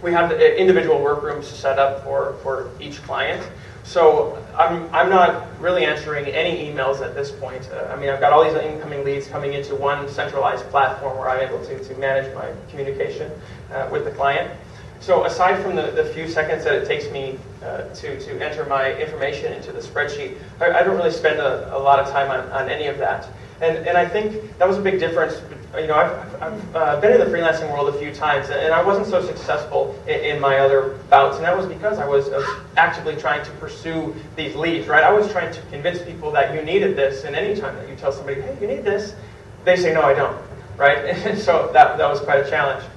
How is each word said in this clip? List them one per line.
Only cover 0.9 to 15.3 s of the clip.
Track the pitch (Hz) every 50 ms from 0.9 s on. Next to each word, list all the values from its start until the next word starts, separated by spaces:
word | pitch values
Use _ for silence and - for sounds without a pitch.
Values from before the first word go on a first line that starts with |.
| 151 143
work | 139 143 147 147 143
rooms | 151 143 139 139
set | - - - - 139 135 135
up | 139 139 139 139 139
for, | 139 139 139 135 135 - - -
for | 135 131 131 127 120 - -
each | 147 147 143 -
client. | - - 135 131 117 117 - - - - - - - - - - -
So | - - 175 165 156 147 147 - - - - - - -
I'm, | - 165 170 170 170 170 - 196
I'm | 165 175 185
not | 190 180 175 165 - - - - - 151
really | 160 175 180 180 160
answering | 151 151 147 151 151 147 143 139
any | 139 - 156 165 175 165 - 151 147
emails | 143 139 131 135 139 135
at | 131 117 -
this | 143 139 139
point. | - - 131 127 127 131 - - -
Uh, | 135 - -
I | 127
mean, | 139 139 139
I've | 135 135
got | 139 147
all | 151 156 160
these | 156 156
incoming | 151 147 156 151 - 147 147 143 139 139
leads | 139 139 139 139
coming | - - 143 139 139 139
into | 143 139 - 139
one | 135 139 139 143 143 143
centralized | 139 - - - - - 139 127 117 - - - -
platform | - 143 139 127 - - - 135 131
where | 135 131 131
I'm | 127 131
able | 135 127 113 - -
to, | - 135 131 131
to | - 131
manage | 131 139 135 135 135 135 135 131
my | - 127 - - - - -
communication, | - 147 135 139 139 - - - - - - - - - - - - - - - -
uh, | 135 135 131
with | - 151 147
the | 151
client. | 143 - 139 139 139 135 135 - - - - - - - - - - -
So | - - 180 160 139
aside | 127